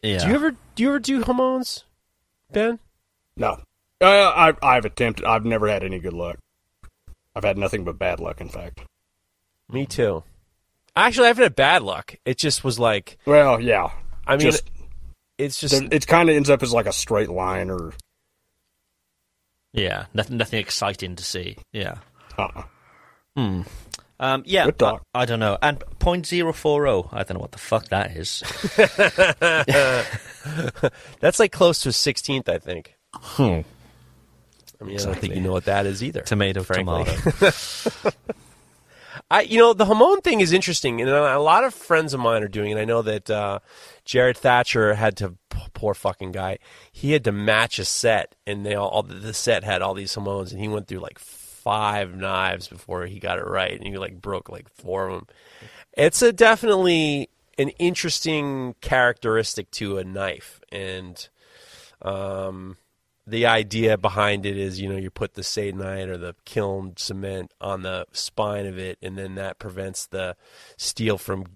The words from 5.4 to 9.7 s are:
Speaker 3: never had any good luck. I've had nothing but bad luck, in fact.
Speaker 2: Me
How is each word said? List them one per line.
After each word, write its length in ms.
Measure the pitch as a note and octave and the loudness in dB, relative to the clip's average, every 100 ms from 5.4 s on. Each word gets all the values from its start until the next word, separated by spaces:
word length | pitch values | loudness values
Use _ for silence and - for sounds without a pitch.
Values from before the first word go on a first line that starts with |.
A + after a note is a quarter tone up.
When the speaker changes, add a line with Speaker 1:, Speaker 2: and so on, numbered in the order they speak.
| A2 | 2
Speaker 3:
never 220 | A2+ G#2+ | 0 2
had 160 | G2+ | 0
any 140 | F#2+ F#2 | -2 -6
good 140 | F2 | -8
luck. 240 | E2+ F2 E2 _ _ _ _ - _ - - _ - | -6 -8 -8 _ _ _ _ -20 _ -20 -20 _ -4
I've 80 | |
had 140 | G2+ F#2+ | -2 0
nothing 280 | G2+ A2 F2+ | -2 -2 -6
but 120 | E2 | -4
bad 220 | F#2+ E2+ | -2 -2
luck, 200 | E2 - | -6 -10
in 100 | E2 | -12
fact. 320 | - F2 - - _ _ _ _ _ _ _ | -12 -14 -16 -20 _ _ _ _ _ _ _
Speaker 2:
Me 200 | _ | _